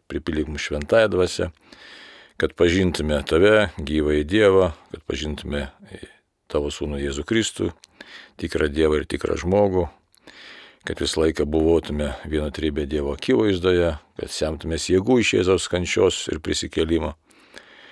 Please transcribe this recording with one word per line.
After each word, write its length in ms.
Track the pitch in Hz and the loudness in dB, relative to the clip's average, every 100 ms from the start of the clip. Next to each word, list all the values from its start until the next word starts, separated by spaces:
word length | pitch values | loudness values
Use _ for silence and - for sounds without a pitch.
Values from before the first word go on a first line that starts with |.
| - | -8
pripildyk 420 | 73 78 78 78 | -8 -4 -4 -4
mus 140 | 71 - | -6 -6
šventąją 420 | 73 73 113 110 | -6 2 4 4
dvasią, 340 | 92 90 - 85 - _ - - - - - - - | 2 0 -2 -6 -8 _ -20 -20 -20 -20 -20 -16 -4
kad 160 | 78 - | -4 2
pažintume 640 | 87 92 92 78 76 73 | 4 4 2 0 -2 -2
tave, 460 | 71 80 101 107 101 - | 2 4 6 6 2 -4
gyvąjį 460 | 73 76 73 76 76 | -4 0 2 0 2
Dievą, 420 | 104 104 95 90 - - | 4 6 6 4 0 -16
kad 120 | - - | -16 -8
pažintume, 580 | 71 76 73 71 71 69 _ - | -6 -6 -8 -6 -6 -6 _ -20
e, 140 | - - _ _ _ - | -18 -20 _ _ _ -6
tavo 160 | 76 73 | -4 -4
Sūnų 320 | - 76 71 | -6 -6 -4
Jėzų 240 | 71 69 | -4 -6
Kristų, 480 | - 113 104 - 95 - - _ - - - - | -2 -2 -2 -4 -6 -6 -20 _ -20 -20 -20 -10
tikrą 320 | 80 78 76 | -6 -2 -2
Dievą 320 | 71 78 76 | 2 2 0
ir 80 | 71 | -2
tikrą 300 | - - 80 | -6 -4 -4
žmogų, 480 | 87 98 104 92 82 _ _ _ - - - - - _ | 0 2 2 0 -2 _ _ _ -20 -20 -20 -20 -20 _
kad 160 | - - | -10 -6
visą 240 | 80 80 | -4 0
laiką 240 | 80 78 73 | 0 0 0
buvotume 640 | 78 78 82 - 73 73 69 80 | 2 4 2 0 -4 -4 -6 -6
vieno 220 | 76 76 | -4 -4
trybė 320 | 71 76 73 71 | -4 -4 -4 -4
Dievo 300 | 73 71 71 | -4 -4 -4
akivaizdoje, 800 | - 123 110 92 90 90 85 78 _ - | 0 2 2 2 2 2 2 -2 _ -12
kad 100 | - | -8
semtumės 600 | - 78 78 80 80 - | -4 -4 -4 -6 -4 0
jėgų 280 | 92 110 127 | 2 4 2
iš 120 | 104 101 | 4 2
Jėzaus 300 | 92 92 - | 2 2 0
kančios 540 | 90 85 - 95 - - | -2 -2 2 2 2 -6
ir 160 | 76 | -6
prisikėlimo. 720 | - 85 82 - 80 82 76 - _ _ _ - - - - | -4 -6 -4 -2 0 0 -2 -10 _ _ _ -20 -20 -20 -20